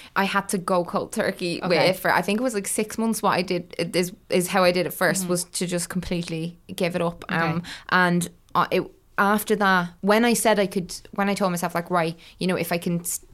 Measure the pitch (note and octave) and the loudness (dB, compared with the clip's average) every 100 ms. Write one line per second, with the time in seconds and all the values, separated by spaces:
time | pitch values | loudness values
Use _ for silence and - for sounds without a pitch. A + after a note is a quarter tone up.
0 | - - F#3+ G3+ G3 G3 E3+ F3+ E3+ F#3 | -6 -2 0 -2 -2 -4 0 0 0 -4
1 | - A3 - F#3 F3 E3 - E3 D3+ F#3 | -4 -2 -2 -2 -4 -4 0 4 4 2
2 | F3 D3+ F3+ G#3+ B3+ G#3 F#3+ - G#3+ - | 2 2 2 0 0 -2 -4 -4 -4 -2
3 | A3+ A3 G3+ D#3+ F#3 F3 - - E3+ E3 | -2 0 2 0 0 -4 -6 -6 -2 -2
4 | F3+ - _ F#3 F3 F#3+ F3+ F3+ D#3 - | -2 -6 _ 0 2 4 4 2 -2 0
5 | F3 F#3+ F3+ F3 - - F3+ F3 E3+ F#3 | 0 0 0 -2 -2 -6 -2 -2 -2 -6
6 | - F3 E3+ E3 E3 E3+ - F#3 F3 F#3 | -2 -4 -4 -6 -6 -10 -14 -4 -2 0
7 | E3+ E3+ - E3 E3 E3 E3+ - - F#3 | -2 -4 -4 -2 0 -2 -6 -16 0 2
8 | F3+ F3 E3+ - _ D#3 - F#3 - - | 4 2 -2 -10 _ -2 2 0 -2 -12
9 | _ - G3+ G#3 - G3+ G3 F#3 F3 - | _ 0 2 2 0 2 4 4 0 -2
10 | G3 G#3+ A#3+ A3 A3+ G#3 F#3+ G3 E3+ - | 2 4 4 4 4 4 2 -2 -6 -12
11 | - - G3+ G3 F#3+ F3 F3 F3 E3+ F3+ | -10 -2 -2 0 0 0 -2 -4 0 0
12 | E3 E3 - - F3+ F3+ E3+ F3 F3+ E3+ | 0 -4 -16 -4 -2 -2 -2 -2 -2 -4
13 | F3 - - | -4 -8 -10